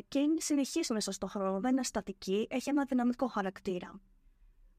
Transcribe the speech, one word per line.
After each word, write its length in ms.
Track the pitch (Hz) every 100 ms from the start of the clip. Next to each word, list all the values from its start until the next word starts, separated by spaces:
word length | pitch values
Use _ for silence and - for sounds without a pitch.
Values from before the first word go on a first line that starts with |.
| -
και 120 | 277
είναι 200 | 294 320
συνεχής 500 | - 294 262 330 339
μέσα 220 | 220 202
στο 160 | 190 185
χρόνο, 320 | 208 190 196
δεν 120 | 247
είναι 120 | 262
στατική, 640 | 247 220 196 190 - 196 233
έχει 200 | 254 269
ένα 140 | 285
δυναμικό 440 | 277 254 240 240 247
χαρακτήρα. 760 | - 190 - - 180 - 202 - _ - _ - _ -